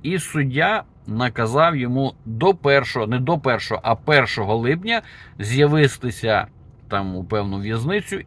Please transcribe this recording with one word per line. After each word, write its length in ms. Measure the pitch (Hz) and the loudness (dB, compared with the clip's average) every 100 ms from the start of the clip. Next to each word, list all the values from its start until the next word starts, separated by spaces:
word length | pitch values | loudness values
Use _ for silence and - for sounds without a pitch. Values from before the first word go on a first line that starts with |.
і 180 | 151 185 | -6 -4
суддя 640 | - 151 135 135 180 220 - - - | -4 -2 -2 0 0 0 -6 -16 -8
наказав 680 | 110 123 117 113 139 165 147 | -2 -2 0 0 2 2 2
йому 380 | 123 131 135 - 113 | -2 0 -2 -4 -10
до 280 | 113 190 | 0 2
першого, 540 | 180 139 139 120 123 107 | 2 2 2 2 -2 -2
не 120 | 127 | 0
до 200 | 123 156 | 0 0
першого, 420 | 131 110 - 104 | 0 -2 -2 -4
а 120 | 113 113 | -2 -2
першого 600 | - 147 120 117 101 113 | 4 4 4 -2 0 0
липня 460 | 117 170 214 233 - - - - | 0 -2 -2 -4 -4 -18 -20 -10
з'явитися 1080 | 104 131 147 151 139 - 123 - 113 101 - - - - - | -2 2 4 6 4 2 -6 -4 0 0 0 -10 -20 -20 -6
там 280 | 101 95 92 | -4 -4 -6
у 80 | |
певну 360 | 87 107 101 98 | -4 -4 -2 -4
в'язницю, 600 | 104 113 139 202 - 196 | -4 -4 -2 -4 -4 -10